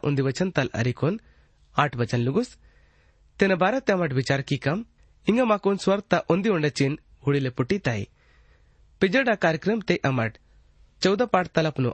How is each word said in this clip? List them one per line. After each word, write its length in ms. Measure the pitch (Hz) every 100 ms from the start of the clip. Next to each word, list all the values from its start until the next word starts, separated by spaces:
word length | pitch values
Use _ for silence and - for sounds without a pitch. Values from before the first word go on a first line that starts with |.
उन्दी 180 | - 143
वचन 280 | 135 127 185
तल 180 | 170 127 -
अरिकोन 440 | 120 123 151 220 - _ _ _ _ -
आठ 200 | 143 120
वचन 240 | 117 120
लुगुस। 300 | 120 160 247 - - _ _ _ _ _ _ -
तेन 180 | 196 185
बारह 220 | 185 262
ते 120 | -
अमट 200 | 190 170
विचार 280 | 131 131 135
की 140 | 139 139
कम, 260 | 139 180 233 _ _ _ -
इंगा 180 | 226 247
माकुन 320 | 208 196 196
स्वर 200 | - 196
ता 160 | - 175 -
उन्दी 200 | 170 208
उंडे 200 | 180 151
चिन 260 | - 139 151 - - -
हुड़ी 140 | 143
ले 100 | 131
पुटी 260 | - 131 196
ताई। 280 | 139 110 - _ _ _ _ _ _ _ _ _
पिजड़ा 340 | 190 226 247 208
कार्यक्रम 440 | 170 160 185 226
ते 180 | - 175 139
अमट 320 | 131 113 - _ - _ _ - _
चौदह 240 | 180 196 240
पाठ 200 | 190 175
तल 160 | - 156
अपनो 220 | 143 123